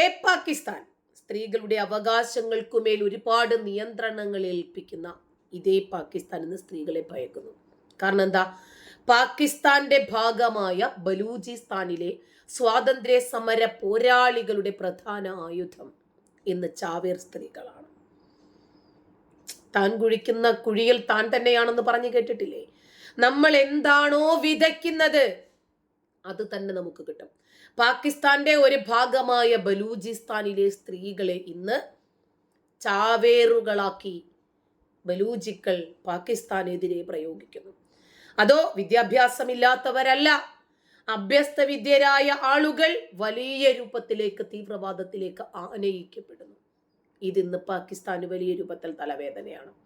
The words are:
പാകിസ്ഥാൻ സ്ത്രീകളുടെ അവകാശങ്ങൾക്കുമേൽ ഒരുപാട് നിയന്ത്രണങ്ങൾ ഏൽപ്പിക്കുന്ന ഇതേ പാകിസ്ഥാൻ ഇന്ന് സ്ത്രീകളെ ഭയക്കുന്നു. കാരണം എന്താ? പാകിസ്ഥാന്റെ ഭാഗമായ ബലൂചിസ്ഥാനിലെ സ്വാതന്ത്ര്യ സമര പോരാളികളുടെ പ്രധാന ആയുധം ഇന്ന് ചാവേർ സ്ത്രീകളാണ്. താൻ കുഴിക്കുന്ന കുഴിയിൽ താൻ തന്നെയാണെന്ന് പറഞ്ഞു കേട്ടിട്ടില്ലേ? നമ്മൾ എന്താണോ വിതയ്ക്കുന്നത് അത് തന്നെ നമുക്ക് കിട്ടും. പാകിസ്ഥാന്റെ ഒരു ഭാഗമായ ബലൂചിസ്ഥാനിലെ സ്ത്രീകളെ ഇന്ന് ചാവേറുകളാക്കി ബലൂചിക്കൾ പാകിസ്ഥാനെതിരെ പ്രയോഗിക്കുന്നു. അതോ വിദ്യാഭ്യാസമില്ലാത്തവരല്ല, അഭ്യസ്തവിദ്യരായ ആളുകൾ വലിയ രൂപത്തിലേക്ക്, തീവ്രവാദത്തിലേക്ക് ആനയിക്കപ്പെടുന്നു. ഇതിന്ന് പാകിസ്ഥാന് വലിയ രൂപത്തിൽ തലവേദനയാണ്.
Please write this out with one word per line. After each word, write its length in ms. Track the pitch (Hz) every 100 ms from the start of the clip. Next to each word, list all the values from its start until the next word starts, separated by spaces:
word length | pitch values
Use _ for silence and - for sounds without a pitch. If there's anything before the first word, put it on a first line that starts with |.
| 349 - -
പാകിസ്ഥാൻ 560 | 349 - 294 - 175 - _ _ _
സ്ത്രീകളുടെ 580 | - 208 220 220 214 214 196
അവകാശങ്ങൾക്കുമേൽ 1120 | 208 208 226 233 247 226 226 220 233 220 214 202
ഒരുപാട് 480 | 208 226 226 233 226 208
നിയന്ത്രണങ്ങൾ 760 | 202 220 220 226 214 208 196 185
ഏൽപ്പിക്കുന്ന 540 | 180 175 - 190 165 170 170 _ _ _ 180
ഇതേ 180 | 180 190 190
പാകിസ്ഥാൻ 460 | 180 151 175 - - 165
ഇന്ന് 120 | 185
സ്ത്രീകളെ 400 | - 165 156 165 156
ഭയക്കുന്നു. 400 | - 123 - - - _ _ _ -
കാരണം 220 | 190 196 190
എന്താ? 160 | 190 185 185 - - - - -
പാകിസ്ഥാന്റെ 880 | 240 247 - 294 - 294 285 277 277 277 220
ഭാഗമായ 640 | 226 220 233 220 196 180 254 202
ബലൂചിസ്ഥാനിലെ 1040 | 175 190 214 233 196 233 - 196 185 170 175 - _ _ -
സ്വാതന്ത്ര്യ 600 | - 240 226 269 262 226 247 247
സമര 320 | 233 226 220 226 -
പോരാളികളുടെ 920 | 196 220 247 247 247 240 208 208 202 196
പ്രധാന 460 | 185 180 - 208 196 190 165
ആയുധം 420 | 170 175 - 151 _ _ _ _ _ -
ഇന്ന് 160 | 180 170 -
ചാവേർ 360 | 180 170 180 180
സ്ത്രീകളാണ്. 640 | - - 226 - - - - _ _ _ _ _ _ _ _ _ _ _ _ _ _ _ - - _
താൻ 160 | 208 196 220
കുഴിക്കുന്ന 460 | 226 220 226 226 233 226
കുഴിയിൽ 340 | 226 214 233 240 -
താൻ 140 | 214 220
തന്നെയാണെന്ന് 500 | 247 240 240 233 240 226
പറഞ്ഞു 220 | 240 247
കേട്ടിട്ടില്ലേ? 480 | 240 226 220 202 - - _ _ _ - -
നമ്മൾ 280 | 240 277 302 294
എന്താണോ 580 | 277 294 294 285 294 294 311 330 311
വിതയ്ക്കുന്നത് 760 | 311 320 320 339 320 311 302 240 - - _ _ _ _ _ _ _
അത് 180 | 185 185 208
തന്നെ 180 | 202 196 185
നമുക്ക് 240 | 175 170 156
കിട്ടും. 220 | 151 - _ _ _ - -
പാകിസ്ഥാന്റെ 760 | 240 254 294 285 285 285 285 302
ഒരു 140 | 269 277 202
ഭാഗമായ 600 | 233 247 254 254 247 233 226 190
ബലൂചിസ്ഥാനിലെ 1000 | 196 214 226 196 220 - 214 208 196 196 196
സ്ത്രീകളെ 600 | - 185 190 190 190 180 180
ഇന്ന് 240 | 170 185 254 - _ _ _ _ _ _ _ _ _ 220
ചാവേറുകളാക്കി 1300 | 202 214 233 233 240 233 233 214 202 196 190 196 175 - _ _ _ _ _ _ _
ബലൂചിക്കൾ 720 | 175 180 208 233 214 202 - 180 165 - -
പാകിസ്ഥാനെതിരെ 920 | 175 175 226 - 190 180 180 180 175 175
പ്രയോഗിക്കുന്നു. 640 | 170 160 175 - - 196 - _ _ _ _ - -
അതോ 180 | 208 294 330 -
വിദ്യാഭ്യാസമില്ലാത്തവരല്ല, 1500 | 185 226 214 247 247 247 254 247 247 254 262 254 262 269 302 294 - - _ _ _ _ -
അഭ്യസ്തവിദ്യരായ 1200 | 214 196 285 285 294 277 277 233 277 285 277 285 285 269
ആളുകൾ 400 | 285 302 277 320 349 - 175
വലിയ 440 | 214 226 262 269 269 247
രൂപത്തിലേക്ക്, 640 | 226 233 233 214 208 202 214
തീവ്രവാദത്തിലേക്ക് 920 | 208 202 202 190 180 185 196 185 180 - 190
ആനയിക്കപ്പെടുന്നു. 920 | 180 214 196 185 175 151 151 - 208 _ _ _ _ _ _ _ 190
ഇതിന്ന് 300 | 190 180 180 180
പാകിസ്ഥാന് 560 | 185 180 190 - 180 175
വലിയ 200 | 180 180 180
രൂപത്തിൽ 320 | 185 170 165 156
തലവേദനയാണ്. 720 | 147 143 143 - 107 165 - _